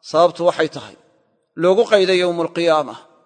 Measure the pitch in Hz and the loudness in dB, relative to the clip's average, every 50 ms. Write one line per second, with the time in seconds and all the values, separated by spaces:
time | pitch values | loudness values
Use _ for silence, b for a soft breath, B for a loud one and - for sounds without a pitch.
0 | _ - - 156 170 175 165 - 170 175 160 - 160 151 - - - 107 - _ | _ -4 0 2 2 2 2 0 -2 -2 0 0 -4 -6 -6 -12 -16 -18 -20 _
1 | _ _ _ _ _ _ _ _ _ _ _ - 165 175 190 202 233 233 220 208 | _ _ _ _ _ _ _ _ _ _ _ -2 0 0 2 2 2 2 2 2
2 | 190 180 190 180 180 175 170 170 165 160 - 170 170 170 160 156 147 123 107 - | 2 2 2 0 0 -2 -2 -4 -6 -6 -4 -2 0 0 0 0 0 -4 -10 -18
3 | - _ _ _ _ | -20 _ _ _ _